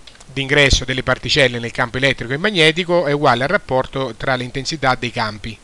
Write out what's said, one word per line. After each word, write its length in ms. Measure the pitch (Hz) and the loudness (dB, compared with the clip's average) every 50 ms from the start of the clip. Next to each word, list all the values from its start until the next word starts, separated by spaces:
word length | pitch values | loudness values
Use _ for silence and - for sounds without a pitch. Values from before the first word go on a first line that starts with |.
| - - - - - | -20 -20 -20 -20 -20
d'ingresso 580 | - - 135 135 131 143 147 143 135 - - 131 | -10 -8 -6 -2 2 4 4 6 6 4 2 0
delle 200 | - 131 127 123 | 0 -4 -2 -2
particelle 560 | 131 127 - - 127 - 151 139 123 120 117 | -2 -2 -2 -2 0 2 4 4 2 2 -2
nel 100 | 117 117 | -6 -6
campo 280 | - - 131 117 104 131 | -4 -4 -4 -2 -2 0
elettrico 340 | 131 139 123 - 127 113 131 | 0 0 0 -2 -4 -6 -4
e 60 | 143 | -4
magnetico 680 | 180 214 214 175 156 160 160 165 185 165 175 170 175 | -2 -2 2 4 4 4 4 2 0 0 2 2 2
è 60 | 143 143 | 2 0
uguale 320 | 147 147 143 120 120 131 | 2 4 4 4 4 2
al 60 | 143 | 0
rapporto 640 | 185 202 - - 135 131 131 - - 135 135 131 113 | 0 -2 -2 0 0 0 0 0 -2 -4 -4 -6 -6
tra 180 | - - 139 131 | -6 -2 -2 -2
l'intensità 640 | 127 123 123 - 139 127 - - 151 139 131 127 | -2 -2 -6 -8 -8 -6 -6 -6 -2 0 0 0
dei 160 | 120 123 120 107 | 0 -2 -4 -4
campi. 440 | - 113 107 104 104 - 113 104 - | -4 -4 -4 -4 -8 -10 -12 -12 -14